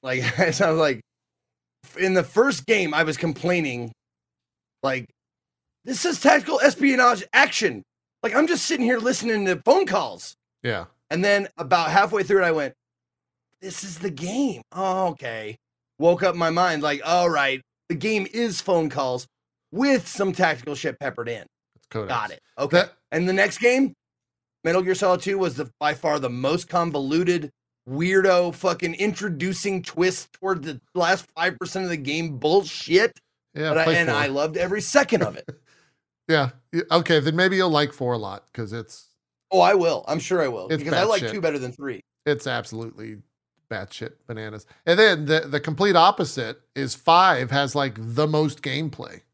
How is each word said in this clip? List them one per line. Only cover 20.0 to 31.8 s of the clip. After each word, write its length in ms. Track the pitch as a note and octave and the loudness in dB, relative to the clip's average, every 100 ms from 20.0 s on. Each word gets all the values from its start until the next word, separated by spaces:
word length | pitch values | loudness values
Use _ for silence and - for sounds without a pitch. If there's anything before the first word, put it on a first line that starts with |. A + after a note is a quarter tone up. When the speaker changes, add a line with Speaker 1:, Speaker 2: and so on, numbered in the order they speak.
| - | 0
Speaker 1:
some 260 | - G3 | -4 -4
tactical 420 | F3 D#3+ C#3+ C3 | 2 0 0 -8
shit 240 | C#3+ D3+ B2+ | -8 -6 -6
peppered 280 | C#3 - A#2 | -8 -8 -8
in." 180 | A2+ - _ _ _ | -10 -12 _ _ _
Speaker 2:
It's 100 | _ | _
codex. 200 | - A2 | -10 -4
Speaker 1:
Got 180 | B2 G#2+ | -4 -6
it. 80 | - _ - | -10 _ -6
Okay. 180 | C#3 F3 | 2 2
Speaker 2:
That 140 | G3 _ _ | 2 _ _
Speaker 1:
And 140 | D#3 F3+ | -2 0
the 40 | |
next 260 | F#3+ G3+ - | 2 0 2
game, 360 | A#3+ B3+ C4+ - _ _ _ _ _ _ | 2 2 0 -4 _ _ _ _ _ _
Metal 180 | D#3+ F3 | 0 0
Gear 120 | F#3 | 0
Solid 260 | F3+ G3 F3+ | 0 2 2
two, 160 | F#3 G3 | 0 -2
was 160 | F#3 | -2
the, 160 | B2 D#3 _ | -4 -10 _
by 140 | D3 | -4
far 240 | D3+ D#3+ D3+ | -2 -2 -2
the 100 | C3 | -4
most 380 | A#2+ C3+ F3 - | -4 -2 -2 -2
convoluted, 840 | F3+ E3+ C#3+ C3+ D#3+ F3 F3+ D3+ _ _ _ - | -2 -2 -2 -2 0 2 0 -2 _ _ _ -10
weirdo, 680 | C3+ F3 F#3+ F#3+ F3+ F3 | -4 2 4 4 4 2
fucking 400 | E3+ F#3+ E3+ F3+ | -2 -2 -2 -4
introducing 880 | E3 G#3 F3+ G3+ D#3 F3+ F3+ G3+ F#3+ | -2 -2 -2 -6 -4 -4 -4 -4 -4
twist 500 | F3 - F#3 F3+ - | -6 0 0 0 -10
toward 300 | _ F#3+ F#3 | _ -4 -4
the 160 | D3 C3+ _ | -6 -12 _
last 320 | F#3 E3+ F#3+ - - | -2 0 0 -2 -4
five 200 | F3+ F#3 | -4 -4
percent 240 | F3 F#3+ | -10 -6